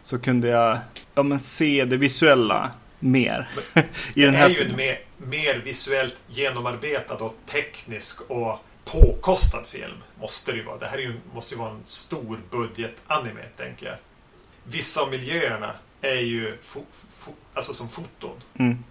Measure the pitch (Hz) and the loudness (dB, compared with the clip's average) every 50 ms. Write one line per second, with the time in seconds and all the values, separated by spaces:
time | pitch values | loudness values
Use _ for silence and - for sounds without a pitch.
0 | - - 131 123 123 139 123 123 120 120 120 117 117 113 110 117 113 - - - | -8 -6 -8 -4 0 2 2 2 4 4 4 6 6 6 4 0 -4 -10 -16 -16
1 | - _ - 143 139 143 143 139 123 - - - 160 151 143 139 131 123 127 131 | -18 _ 0 2 2 2 0 -2 -4 -4 0 2 2 4 4 2 2 2 2 2
2 | 143 135 131 - 165 156 139 127 117 104 - - 98 - - - - - - - | 2 2 4 6 8 8 8 8 6 4 2 0 0 -4 -8 -12 -20 -20 -14 -2
3 | - 131 127 131 120 - - - - - - - - - - 170 147 - - - | 2 4 4 4 4 2 0 -4 -6 -6 -8 -10 -10 4 4 4 4 4 -4 -10
4 | - - - 143 143 139 135 139 143 185 175 156 139 - 123 131 135 135 113 - | -10 -4 4 6 6 6 8 8 6 6 6 4 0 -2 -2 -2 -2 -4 -4 -6
5 | - - - - 143 127 143 151 151 147 131 120 113 135 123 - - 135 139 135 | -10 -20 -20 -16 -10 -8 -6 -2 0 0 -2 -2 -4 -6 -4 -4 -2 0 0 0
6 | 131 123 123 - - - 120 131 139 135 127 123 120 123 120 117 147 151 143 127 | 0 -2 -6 -14 -20 -14 -6 -4 -4 -4 -4 -4 -6 -6 -6 -6 -6 -4 -4 -4
7 | - - 123 - 113 113 - - - - - 147 139 - - - - 117 110 104 | -4 -8 -10 -8 -8 -10 -10 -12 -16 -6 -6 -6 -6 -6 -14 -18 -14 -14 -10 -8
8 | - - - - - - - 120 117 110 107 - - - - - - - - 156 | -8 -8 -8 -10 -10 -8 -6 -4 -4 -4 -6 -8 -12 -20 -20 -18 -12 -6 10 10
9 | - - - - - 185 185 - - - - - - - - - - - - - | 10 10 10 2 0 2 4 4 4 2 2 -2 -10 -12 -14 -12 -12 -12 -14 -16
10 | - - - - 110 107 - - - 131 117 110 - 110 - 117 - - 135 135 | -20 -20 -16 -12 -8 -6 -6 -6 -4 -6 -6 -6 -8 -10 -12 -10 -10 -10 -8 -8
11 | 131 120 117 117 - - 117 113 - - 131 117 113 110 107 107 - - - - | -8 -8 -10 -12 -14 -16 -16 -16 -14 -12 -10 -10 -10 -10 -12 -14 -12 -8 -8 -8
12 | - - 170 156 120 107 110 98 92 - - 123 117 101 - 113 113 113 - - | -6 -8 -10 -10 -8 -10 -12 -12 -12 -8 -6 -6 -6 -6 -6 -8 -10 -10 -10 -16
13 | - - 156 151 123 113 104 107 - 117 - - - - 120 - 117 - - - | -6 -4 -4 -2 -2 -6 -12 -14 -18 -18 -16 -14 -14 -14 -14 -14 -14 -14 -14 -14
14 | - _ _ _ _ _ _ - - _ - _ - 123 117 165 127 - - 156 | -18 _ _ _ _ _ _ -20 -20 _ -20 _ -16 -10 -6 -2 0 0 2 0
15 | 143 131 131 127 127 135 165 170 151 123 110 104 104 110 110 - - _ _ _ | 0 -2 -4 -8 -6 -4 -4 -2 -2 -2 -4 -6 -8 -10 -10 -14 -18 _ _ _
16 | - 135 131 127 120 117 117 117 110 107 - - - - - 143 - - - - | -4 -2 -2 0 -2 -2 -2 -4 -4 -6 -8 -10 -16 -14 -14 -14 -14 -14 -18 -18
17 | - - - - - - - - - - - 127 123 - 127 - 123 117 - 170 | -18 -18 -16 -16 -16 -16 -18 -20 -20 -10 -8 -6 -6 -6 -6 -8 -8 -10 -12 -12
18 | 170 - - - - - - - - - _ - 127 123 120 120 123 - | -14 -16 -16 -14 -14 -14 -14 -16 -20 -20 _ 2 2 2 2 0 -8 -18